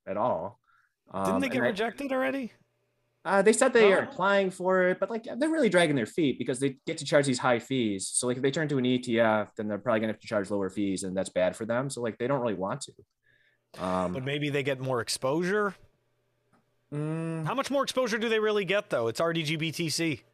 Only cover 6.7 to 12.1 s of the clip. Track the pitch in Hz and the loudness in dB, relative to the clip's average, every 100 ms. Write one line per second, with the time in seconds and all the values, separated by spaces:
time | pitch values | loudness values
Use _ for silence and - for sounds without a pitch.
6.7 | 131 - 160 139 151 139 120 131 120 - | -2 -8 -8 2 4 4 2 2 0 0
7.7 | 135 110 95 - - 123 127 135 151 151 | -2 0 -2 -4 -4 -2 0 0 0 0
8.7 | 139 123 127 127 113 113 107 101 - 107 | 0 2 0 2 4 4 4 0 -6 -6
9.7 | 101 110 110 110 104 - 107 95 101 92 | -4 0 0 0 -4 -4 -4 -2 -2 -4
10.7 | 104 98 92 95 95 92 92 92 90 113 | -2 -2 -2 -4 -4 -4 0 0 -2 -4
11.7 | 120 139 120 120 | -4 -4 -6 -6